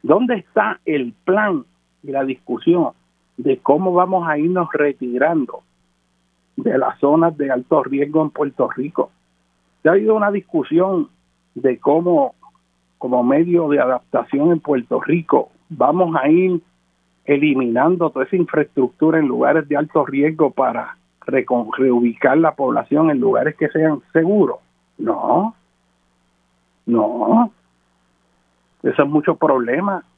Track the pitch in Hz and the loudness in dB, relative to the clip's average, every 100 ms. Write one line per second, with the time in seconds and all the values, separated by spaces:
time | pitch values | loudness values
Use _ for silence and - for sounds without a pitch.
0 | - 170 247 226 - - 208 - - 151 | 2 0 2 -4 -4 -2 -2 -4 -4 -4
1 | 120 110 - 196 214 165 - _ _ _ | -4 -8 -2 0 0 -4 -8 _ _ _
2 | 143 139 135 131 - 117 - 175 143 - | -8 -6 -6 -8 -8 -4 0 2 0 -6
3 | _ _ _ - 131 131 - 151 185 180 | _ _ _ -8 -4 -2 2 2 2 2
4 | 180 185 170 151 160 185 165 147 147 135 | 2 0 -2 -2 0 -2 -2 -2 -2 -2
5 | 127 120 147 170 123 - _ _ _ _ | -6 -2 0 0 -4 -8 _ _ _ _
6 | _ _ _ _ _ - 127 131 135 - | _ _ _ _ _ -6 -2 0 -2 -2
7 | 143 156 165 156 139 127 127 156 127 139 | 2 4 2 0 -4 -4 0 0 0 -4
8 | 143 156 151 - 147 - 123 - 135 - | -2 0 -2 -2 -6 -2 -4 -4 -8 -6
9 | 71 _ _ _ _ _ _ _ 156 190 | -6 _ _ _ _ _ _ _ 2 2
10 | 214 220 208 202 185 160 131 160 185 185 | 2 2 0 -2 -4 -4 0 0 2 0
11 | - _ _ _ _ - 131 117 - 151 | -4 _ _ _ _ -4 -2 0 0 0
12 | 175 165 135 - - _ _ _ _ _ | 2 2 0 -4 -20 _ _ _ _ _
13 | 127 123 123 139 170 175 156 143 127 123 | -4 0 2 2 2 2 2 0 2 -2
14 | _ 127 120 139 151 170 147 135 120 117 | _ -4 -2 0 2 2 0 -2 -2 -6
15 | - 170 160 139 - _ _ 151 127 170 | 0 -2 2 0 0 _ _ -2 0 2
16 | 180 160 135 165 185 175 _ _ _ _ | 0 0 2 2 2 -2 _ _ _ _
17 | _ _ - 143 151 131 123 113 165 180 | _ _ -2 0 2 0 0 2 2 2
18 | 165 135 131 190 170 156 147 - 127 _ | -2 -2 -2 -2 0 0 -2 0 -2 _
19 | 156 160 147 120 127 156 143 143 151 156 | 0 2 0 0 2 2 0 -4 -2 -2
20 | 135 139 147 156 147 127 127 117 - - | -2 0 -2 0 -2 0 -2 -2 -10 -16
21 | _ _ - 135 - 123 110 110 135 123 | _ _ -4 -2 0 -2 -2 -2 2 2
22 | 120 113 135 139 160 147 135 120 117 147 | 0 0 0 2 0 0 -2 -2 -2 0
23 | 160 143 131 120 139 - 151 160 156 147 | 2 2 0 0 -2 -2 -4 0 0 -2
24 | _ 160 165 208 - - _ _ _ _ | _ -2 0 2 0 -2 _ _ _ _
25 | - - - 139 214 - _ _ _ _ | -6 -4 0 0 -2 -8 _ _ _ _
26 | _ _ _ _ _ _ _ _ - 233 | _ _ _ _ _ _ _ _ -2 0
27 | - 240 151 220 233 _ _ _ _ _ | 0 -2 0 2 0 _ _ _ _ _
28 | _ _ _ _ _ _ _ _ - - | _ _ _ _ _ _ _ _ -4 0
29 | 143 151 147 160 156 135 120 135 202 185 | 0 0 0 -2 0 0 0 -2 -2 -6
30 | - | -10